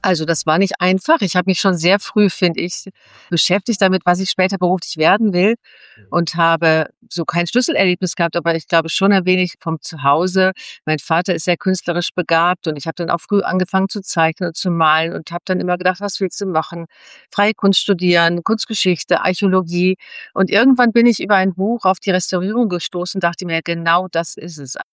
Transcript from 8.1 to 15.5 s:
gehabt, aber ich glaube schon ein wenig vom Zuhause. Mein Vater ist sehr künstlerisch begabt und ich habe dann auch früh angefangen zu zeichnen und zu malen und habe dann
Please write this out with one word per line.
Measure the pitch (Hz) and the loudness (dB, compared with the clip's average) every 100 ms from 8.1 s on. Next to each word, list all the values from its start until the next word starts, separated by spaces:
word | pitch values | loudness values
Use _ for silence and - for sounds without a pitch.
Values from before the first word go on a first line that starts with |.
| - | -2
gehabt, | 170 175 | -2 0
aber | 156 165 | -2 -2
ich | - | 0
glaube | 170 160 | 0 0
schon | - 196 | 0 2
ein | 196 180 | 2 2
wenig | 185 180 - | 0 0 -4
vom | - 160 | -6 -6
Zuhause. | - 160 139 147 185 185 185 190 - - - | -8 -4 2 2 2 2 0 0 -14 -14 -4
Mein | 156 | -4
Vater | - 165 180 170 | 0 -2 0 -2
ist | |
sehr | - 175 | 0 -2
künstlerisch | - 185 - 170 175 - | 0 -2 -2 -4 -4 -6
begabt | 165 165 170 180 - | 0 2 2 0 -4
und | 151 | -6
ich | 165 | -8
habe | - | -8
dann | 170 | -4
auch | 175 | -4
früh | - 202 | 0 -2
angefangen | - 185 180 190 190 | 0 -2 0 0 -2
zu | 208 | -4
zeichnen | 190 - 165 160 175 | -6 0 0 0 -6
und | 165 | -4
zu | 185 | -4
malen | 170 160 156 165 | 0 2 2 0
und | 170 156 | -6 -10
habe | 170 | -12
dann | - | -4